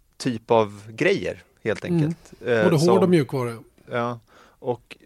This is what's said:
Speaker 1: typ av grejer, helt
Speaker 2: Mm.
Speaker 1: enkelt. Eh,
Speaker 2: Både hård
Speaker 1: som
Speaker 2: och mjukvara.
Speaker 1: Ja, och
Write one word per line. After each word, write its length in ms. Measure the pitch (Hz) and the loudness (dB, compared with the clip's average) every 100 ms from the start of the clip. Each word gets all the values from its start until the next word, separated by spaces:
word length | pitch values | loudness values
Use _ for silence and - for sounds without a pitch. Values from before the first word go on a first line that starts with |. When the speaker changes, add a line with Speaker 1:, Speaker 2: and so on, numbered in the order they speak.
| _ - | _ -8
Speaker 1:
typ 340 | 135 113 - | -6 -4 2
av 320 | 117 104 104 107 | 2 2 -4 -12
grejer, 520 | 110 165 170 85 92 - _ | -2 0 0 -4 -8 -14 _
helt 220 | 110 98 - | -6 -4 -2
Speaker 2:
Mm. 100 | 170 | 0
Speaker 1:
enkelt. 380 | 151 170 - - | 0 -4 -14 -10
Eh, 220 | 123 117 | -2 2
Speaker 2:
Både 120 | 107 151 | 4 4
hård 40 | 170 | 4
Speaker 1:
som 120 | - | 4
Speaker 2:
och 120 | 170 | 4
mjukvara. 480 | 175 123 135 120 113 - _ - | 2 0 -4 -6 -10 -18 _ -8
Speaker 1:
Ja, 280 | 123 120 120 _ _ _ _ | -4 -4 -6 _ _ _ _
och 380 | 127 117 - - | -8 -8 -10 -20